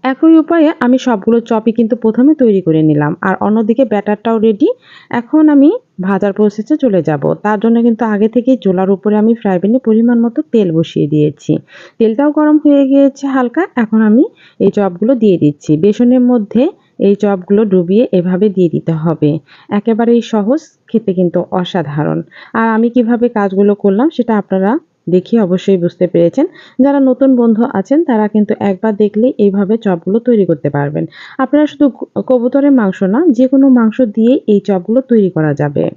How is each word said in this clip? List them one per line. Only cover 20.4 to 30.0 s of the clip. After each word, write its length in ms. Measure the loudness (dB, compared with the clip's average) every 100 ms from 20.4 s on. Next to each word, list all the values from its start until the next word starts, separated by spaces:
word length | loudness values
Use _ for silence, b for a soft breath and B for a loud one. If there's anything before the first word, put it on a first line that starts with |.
| -2 -4 -6 _ _
খেতে 240 | -4 -4
কিন্তু 260 | -2 -2 -2 -4
অসাধারণ। 680 | -6 -4 -6 -6 -4 -4 -4 -8 B B
আর 120 | -4 -2
আমি 200 | 0 0
কিভাবে 360 | 0 0 0 -2
কাজগুলো 440 | -2 -2 0 0
করলাম 340 | 0 0 0 -2
সেটা 240 | -2 -2 -2
আপনারা 340 | -2 -2 0 -2 _ _ -2
দেখে 280 | -2 0 -2
অবশ্যই 380 | 0 -2 0 0
বুঝতে 280 | -2 -2 -2
পেরেছেন। 400 | 2 0 0 -4 B B B
যারা 220 | 0 2
নতুন 300 | 0 2 2 2
বন্ধু 260 | 2 0 0
আছেন 260 | -4 -2 -2
তারা 220 | 0 0 0
কিন্তু 240 | 0 -2 -2
একবার 320 | -2 -2 -4 -2
দেখলেই 360 | -2 0 -2 0
এইভাবে 360 | 0 0 -2 -2
চপগুলো 400 | -2 -4